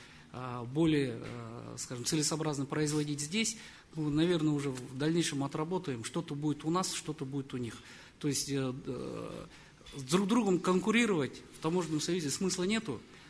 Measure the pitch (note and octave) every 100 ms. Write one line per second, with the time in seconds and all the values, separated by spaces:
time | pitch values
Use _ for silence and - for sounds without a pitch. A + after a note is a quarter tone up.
0 | - - - B2 B2+ B2 A#2+ C#3+ E3 D3
1 | C3 A#2 A#2 A#2+ A2+ A#2+ A2+ A#2 - B2
2 | B2 D#3 D3 D#3 D#3 C#3+ C3+ D3+ D3+ D3+
3 | D3 C#3+ D3 G#3 A3 - - - - D#3+
4 | D3+ D3 E3+ E3+ D#3 D3 C#3 B2+ B2 C3
5 | D#3 E3+ D#3+ C#3 C#3 D#3 D#3+ F#3 F3+ A#2
6 | A2 F3 E3 C#3+ D3+ D3 D#3 F3+ F#3 -
7 | - D3 C3+ C#3 C3+ B2+ A#2 - - -
8 | - - D3+ C3 - C#3 C3 C3 - B2+
9 | C3 A2+ A2 A2 - - - - - C#3
10 | C3 F#3 G3+ B3 G3+ F3 F#3 F#3 G3 A3+
11 | A#3 F3 B2+ - - - D#3+ F3+ D#3+ D#3
12 | - F3 D3 - F#3 F3+ F#3 A3+ D#3+ A2
13 | - -